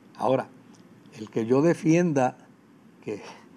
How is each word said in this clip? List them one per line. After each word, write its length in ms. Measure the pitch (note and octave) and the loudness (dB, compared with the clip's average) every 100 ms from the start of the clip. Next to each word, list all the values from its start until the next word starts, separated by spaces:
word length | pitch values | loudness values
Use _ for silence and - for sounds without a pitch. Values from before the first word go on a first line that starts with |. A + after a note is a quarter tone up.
| - - | -20 -6
Ahora, 340 | A2 C3 - - - - - - - - | -2 -2 -4 -14 -20 -20 -20 -20 -20 -18
el 120 | G#2+ | -8
que 160 | - A2+ | -6 0
yo 160 | C3+ | 2
defienda 760 | E3 E3 D#3+ E3 F3+ C3+ B2+ - - - _ - - - | 4 2 2 2 2 0 0 -2 -16 -20 _ -20 -20 -18
que, 200 | - G#2 - - - | -12 -12 -14 -20 -20